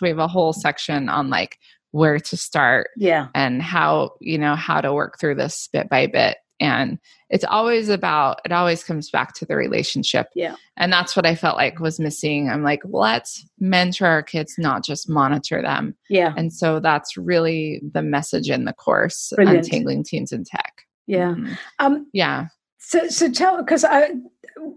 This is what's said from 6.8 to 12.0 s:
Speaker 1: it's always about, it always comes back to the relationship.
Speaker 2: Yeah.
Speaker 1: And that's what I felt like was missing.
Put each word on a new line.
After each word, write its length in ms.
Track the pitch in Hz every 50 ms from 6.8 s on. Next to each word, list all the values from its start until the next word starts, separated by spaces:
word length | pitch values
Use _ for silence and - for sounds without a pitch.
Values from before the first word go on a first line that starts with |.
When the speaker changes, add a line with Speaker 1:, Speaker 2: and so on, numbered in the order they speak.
| - - - - - _ _ _ _ _
Speaker 1:
it's 140 | - 196 -
always 440 | - - 214 226 240 233 226 220 208
about, 520 | 202 190 190 175 151 151 139 131 - - -
it 80 | 175
always 320 | 175 175 180 175 165 165 -
comes 260 | - 165 151 147 -
back 240 | - - 127 - -
to 100 | - 160
the 120 | - 156
relationship. 720 | 143 - - - - - - - - - - - - - - _
Speaker 2:
Yeah. 180 | 175 170 - - - _ _ _
Speaker 1:
And 160 | - 175 185
that's 240 | 185 175 180 - -
what 100 | 196 170
I 80 | 165 170
felt 220 | - - 156 -
like 240 | - 139 123 - 165
was 180 | 165 156 160
missing. 500 | -